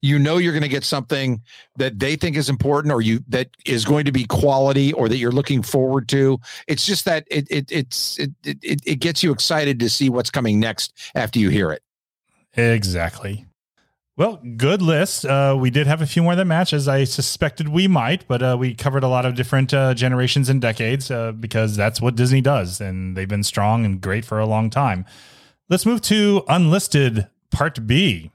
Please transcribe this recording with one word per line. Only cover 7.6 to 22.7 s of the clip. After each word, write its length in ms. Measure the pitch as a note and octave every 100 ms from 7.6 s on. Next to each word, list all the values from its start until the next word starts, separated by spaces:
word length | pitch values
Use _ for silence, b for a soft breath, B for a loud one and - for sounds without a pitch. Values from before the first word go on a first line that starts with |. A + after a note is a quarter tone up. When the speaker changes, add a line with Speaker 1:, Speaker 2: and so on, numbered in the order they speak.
| C#3
Speaker 1:
it's, 480 | E3 C3 - - -
it, 120 | C#3+ C#3
it, 140 | D3 C#3
it, 180 | - D3 D3
it 100 | D3
gets 260 | E3+ D#3+
you 80 | F3+
excited 480 | C#3 - D#3+ C#3+ C3
to 100 | A#2
see 220 | - C3+
what's 200 | B2 A#2+
coming 280 | - A#2 G#2
next 360 | A2+ G#2+ - _ B
after 240 | - A2+ A#2+
you 100 | G2+
hear 220 | G2+ F2+
it. 120 | D2 _ _ _ _ _ _ _ -
Speaker 2:
Exactly. 880 | A#2 A#2 G2 F2+ E2+ - G2+ G2+ - _ _ _ _ _ _ -
Well, 260 | F#3 G3 B2 A2+
good 260 | C3+ G3
list. 420 | F3 D#3 - -
Uh, 320 | C#3 C#3 C#3 C3+
we 120 | B2+
did 160 | B2+ C#3+
have 160 | D#3
a 40 | D3+
few 180 | -
more 100 | E3+
that 100 | F3
match, 280 | F#3+ D#3+ F#3
as 160 | D3+ C#3
I 160 | C3+
suspected 640 | C3+ - C3+ - D#3 - D3+
we 180 | D#3 F#3+
might, 400 | F3 A#2 F#3 -
but, 160 | B2
uh, 140 | B2+ B2+
we 160 | B2+
covered 300 | A#2 C#3+ C#3
a 40 | C3+
lot 160 | B2+
of 120 | B2+ B2
different, 360 | B2 C#3 C3
uh, 220 | C#3 C3+
generations 540 | B2 B2+ B2+ B2+ C#3+ B2+
and 120 | C3+
decades, 480 | A#2+ A2 A2+ C3+ C3+
uh, 220 | B2 A2+
because 460 | A2 A2+ A2+ A2 G#2
that's 240 | G#2+ A2
what 160 | B2 A#2
Disney 240 | B2 C3+
does, 400 | B2+ C#3 F2